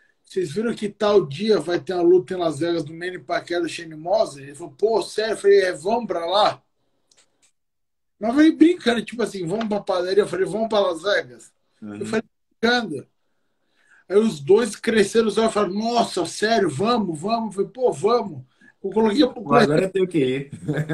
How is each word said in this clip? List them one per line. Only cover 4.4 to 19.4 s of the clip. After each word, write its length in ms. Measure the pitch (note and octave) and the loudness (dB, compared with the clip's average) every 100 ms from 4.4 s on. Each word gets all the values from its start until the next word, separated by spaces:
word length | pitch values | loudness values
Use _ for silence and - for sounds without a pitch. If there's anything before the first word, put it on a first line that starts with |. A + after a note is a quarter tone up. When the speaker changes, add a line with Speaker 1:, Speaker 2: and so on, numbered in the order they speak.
| C#3 | -18
Speaker 1:
Ele 80 | |
falou, 180 | D#3 E3+ | -16 -18
"Pô, 300 | - G#3+ A3+ | -2 0 0
sério?" 300 | - - A3 | -2 -4 -4
Eu 40 | G3 | 0
falei, 240 | G3+ G3+ | 4 6
"é, 100 | F#3 | 4
vamos 340 | D#3 F3 A#3 A3 | 0 -2 -2 -2
pra 200 | E3+ E3+ | -4 0
lá?" 360 | G3 F#3+ - _ _ _ _ _ _ _ _ _ _ _ _ _ _ _ - | 2 2 0 _ _ _ _ _ _ _ _ _ _ _ _ _ _ _ -8
Mas 120 | G#3+ | -2
eu 60 | C4+ | 4
falei, 160 | D#4 | 4
"Brincando, 520 | C4 D#4+ F4+ A#3 A#3 | 6 4 4 0 -2
tipo 180 | - A#3+ | -2 -4
assim, 240 | G3+ G3 E3 | -6 -4 -6
vamos 200 | G#3 A3+ | -4 -4
pra 120 | G3+ | -4
padaria?" 420 | - F#3 F3+ F#3+ | -2 -4 0 2
Eu 60 | C#3+ | 2
falei, 180 | F3 F3+ | 0 -2
vamos 220 | G3+ A3+ | -2 -2
pra 120 | G#3+ | 0
Las 220 | F#3+ E3 | 0 -2
Vegas? 500 | F#3+ F3+ C3 A#2 - _ _ _ | -2 -2 -4 -12 -20 _ _ _
Speaker 2:
Uhum. 160 | G#2 G#2 | -14 -10
Speaker 1:
Eu 100 | G#3 | -6
falei, 180 | A3 - _ _ _ | -6 -6 _ _ _
"Brincando." 460 | A3+ B3 G#3 D3 - _ _ _ _ _ _ _ _ _ - | 0 0 -2 -10 -14 _ _ _ _ _ _ _ _ _ -2
Aí 80 | G3 | 2
os 240 | A3 D3+ | 2 0
dois 360 | C#3 G#3 A#3 - | 4 4 4 -2
cresceram 520 | - A3 G3 A3+ A3 | 0 2 2 2 2
os 100 | G3 | 2
olhos 120 | A3+ | 0
e 40 | |
falaram, 200 | G3+ F#3+ | 0 -2
"Nossa, 500 | G3+ A3+ A#3+ G3+ F#3 E3 | -2 -2 0 0 -2 -4
sério, 420 | - G#3+ A3+ F3+ | -2 0 2 0
vamos, 500 | C3+ G#3 A#3+ F#3 D#3 | 0 0 0 -2 -4
vamos." 300 | F#3+ A3+ A3 | -4 -4 -4
Eu 40 | |
falei, 180 | F#3 F3+ | -6 -6
"Pô, 220 | B3 A#3+ | -2 -2
vamos." 500 | C#3 G3 A#3+ G#3 C3+ - _ _ _ | 0 0 0 -2 -10 -18 _ _ _
Eu 80 | F#3+ | -6
coloquei 320 | G#3+ A3 G#3 | 0 2 4
a 60 | B3+ | 2
Speaker 2:
Pô, 260 | - | 0